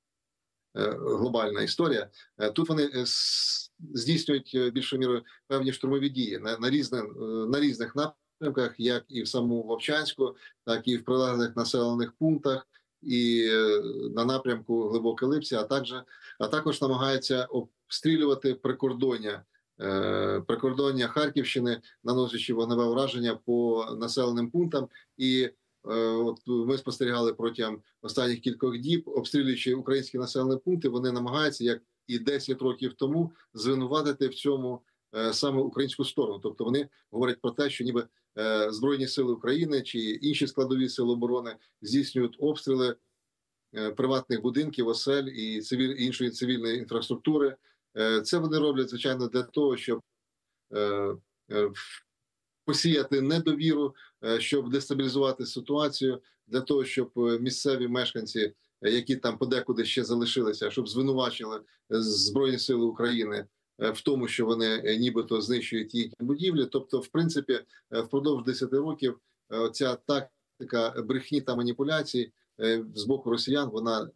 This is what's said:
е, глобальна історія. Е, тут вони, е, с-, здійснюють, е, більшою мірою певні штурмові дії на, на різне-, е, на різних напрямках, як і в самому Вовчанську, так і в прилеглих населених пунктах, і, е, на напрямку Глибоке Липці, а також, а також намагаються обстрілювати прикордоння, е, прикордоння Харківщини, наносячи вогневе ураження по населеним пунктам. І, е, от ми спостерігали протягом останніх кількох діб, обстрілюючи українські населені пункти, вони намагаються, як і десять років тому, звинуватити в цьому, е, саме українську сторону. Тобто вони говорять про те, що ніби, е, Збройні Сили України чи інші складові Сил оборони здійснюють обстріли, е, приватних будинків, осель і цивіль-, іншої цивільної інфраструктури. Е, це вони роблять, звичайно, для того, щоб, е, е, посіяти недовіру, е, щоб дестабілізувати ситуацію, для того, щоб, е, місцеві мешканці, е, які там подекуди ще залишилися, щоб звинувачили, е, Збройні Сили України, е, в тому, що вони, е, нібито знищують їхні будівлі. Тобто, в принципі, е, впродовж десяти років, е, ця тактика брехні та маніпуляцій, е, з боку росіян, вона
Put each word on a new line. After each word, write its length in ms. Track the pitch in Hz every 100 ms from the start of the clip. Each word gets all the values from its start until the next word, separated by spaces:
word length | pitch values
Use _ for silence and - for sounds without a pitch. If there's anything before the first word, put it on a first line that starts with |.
| _ _ _ _ _ _ _ 107
е, 140 | 104
глобальна 680 | - - 98 123 117 104 104
історія. 480 | - - 165 113 98 - - -
Е, 140 | 107
тут 180 | - 165
вони, 140 | 156
е, 220 | 143 127 120
с-, 680 | - - - - - - - 160
здійснюють, 580 | 123 123 165 - 139 - 131
е, 140 | 123
більшою 300 | 127 - 131
мірою 240 | 127 120 - - -
певні 260 | 135 131
штурмові 360 | 127 131 139 143
дії 300 | 127 110 95
на, 180 | 110 113
на 120 | 123
різне-, 300 | 147 131 -
е, 480 | 104 - 110 113 110
на 120 | 139
різних 360 | 147 113 113 143
напрямках, 840 | 151 - _ - 151 131 120 -
як 260 | 117 120 -
і 140 | 120
в 60 | 104
самому 360 | 123 117 120
Вовчанську, 720 | 110 117 - 151 151 - 127 - - _ 117
так 220 | 113 123
і 100 | 120
в 60 |
прилеглих 520 | 123 127 127 120 117 117
населених 580 | 117 127 120 120 117
пунктах, 540 | - 160 147 143 131 - _ _ _
і, 480 | 139 120 120 117 113
е, 300 | 110 110 104 - - 120 113
на 100 | 123
напрямку 640 | 131 127 113 117 117 104
Глибоке 360 | 113 113 113 131
Липці, 300 | 151 147 117
а 80 |
також, 300 | 107 135 120 127 - - - -
а 80 | 110
також 340 | 151 156 139
намагаються 640 | 131 127 135 131 131 127 123
обстрілювати 1080 | 123 117 _ - - 156 160 147 135 135 123
прикордоння, 920 | 127 127 131 123 135 117 107 101 - _ _ -
е, 600 | 98 98 98 98 101 98 98
прикордоння 600 | 117 131 127 139 131 120
Харківщини, 760 | 151 147 143 131 131 120 117 - _
наносячи 500 | 117 127 120 117 -
вогневе 320 | 117 117 120 120
ураження 500 | 120 135 123 120 107
по 500 | - 120 120 113 113 113
населеним 520 | 117 131 123 120 120
пунктам. 360 | 175 170 147 127 - _ -
І, 320 | 131 127 120 - _ _ 110
е, 60 | 113 113
от 340 | 113 117 113 -
ми 300 | 123 117 135
спостерігали 560 | 131 120 123 120 117
протягом 480 | 110 113 117 110 104 _ _
останніх 380 | 107 120 123 117
кількох 380 | 127 113 131 117
діб, 260 | 139 170 -
обстрілюючи 720 | 139 117 147 135 120 131 127
українські 420 | 131 135 127 123
населені 400 | 123 131 131 131 180
пункти, 240 | 175 143
вони 220 | 123 127
намагаються, 520 | 123 120 143 151 139
як 180 | 120 117 _ _ -
і 120 | 120
десять 420 | 117 139 139 127
років 320 | 127 123 127
тому, 380 | - 135 165 165 - _
звинуватити 760 | 110 120 131 127 151 147 135 131
в 80 | -
цьому, 460 | 143 135 127 123 _ _ _ 110
е, 180 | 113
саме 280 | 110 143 135
українську 440 | 139 131 135 - 127
сторону. 340 | - 110 98
Тобто 200 | 107 -
вони 260 | 117 135 143 _ _
говорять 300 | 113 123 120
про 100 | 120
те, 180 | 117 143
що 140 | -
ніби, 240 | 123 120 117 _ _ 107
е, 340 | 110 110 107
Збройні 360 | 110 135 139 127
Сили 260 | - 127
України 480 | 113 117 147 160 139
чи 180 | - 117
інші 480 | 113 - 143 143 139
складові 420 | - 131 131 127
Сил 220 | - 120
оборони 440 | 120 120 123 120 107 _ _
здійснюють 540 | 104 135 139 131 120 -
обстріли, 560 | 147 147 139 131 127 - _ _ _ _ _ _ _ 110
е, 160 | 107
приватних 500 | - 127 131 - 113
будинків, 460 | 123 123 151 143 117
осель 360 | 113 135 139
і 380 | 135 123 110 110
цивіль-, 340 | 107 127 131 139
іншої 340 | 123 123 123
цивільної 480 | 120 123 123 113 120
інфраструктури. 800 | 120 117 110 120 - 151 139 135 _ _ _ 110
Е, 240 | 110 110
це 160 | 107 175
вони 220 | 160 156
роблять, 300 | 147 131 123
звичайно, 380 | 123 135 127 120
для 160 | 127
того, 340 | 123 151 143 120
щоб, 240 | - 113 - _ _ _ _ _ -
е, 420 | 104 104 101 101 101 _ _ -
е, 200 | 107 104 101 - - - _ _ _ _ _ -
посіяти 560 | 139 170 147 131 139
недовіру, 720 | 135 165 160 143 160 147 143 - - _ 113
е, 140 | 113
щоб 300 | - 143 139
дестабілізувати 760 | 135 143 139 135 135 135 131 117
ситуацію, 760 | 127 120 147 147 - 135 127 - _ -
для 140 | 127
того, 240 | 131 139 131
щоб, 260 | - 120 120
е, 220 | 117 117
місцеві 480 | 127 131 143 127 123
мешканці, 640 | 123 120 117 110 113 107 - _ _
е, 100 | 107
які 240 | 120 120 131
там 220 | 120 110
подекуди 480 | 120 127 123 113 107
ще 180 | 127
залишилися, 680 | 113 120 117 131 123 135 107
щоб 160 | - 113
звинувачили, 720 | 120 135 131 123 - 110 110
е, 40 | - _ - 110
Збройні 580 | 110 101 104 131 135 123
Сили 260 | - 120 117
України, 600 | 113 120 117 107 101 101 _ _ -
е, 100 | 110
в 100 | 110
тому, 260 | - 135 117
що 180 | - 113
вони, 360 | 113 113 110 104
е, 120 | 110
нібито 440 | 123 113 113 110
знищують 540 | 104 120 113 113 110 120
їхні 320 | 110 - 123
будівлі. 380 | 143 185 160 131
Тобто, 340 | 135 - 131
в 80 | -
принципі, 460 | - 165 143 139 117 - - -
е, 80 | 117
впродовж 440 | 117 139 147 135 120
десяти 320 | 127 123 135
років, 420 | 156 147 131 - _ _ -
е, 160 | 110 113
ця 260 | - 131 120
тактика 920 | - 143 135 _ _ - 127 120 113
брехні 520 | 117 110 127 - 147
та 140 | 131 120
маніпуляцій, 760 | 120 117 143 156 151 123 113 _ _ -
е, 240 | 110 113 110 107
з 80 |
боку 260 | 104 135 123
росіян, 400 | 117 127 143 131
вона 400 | 110 113 110 -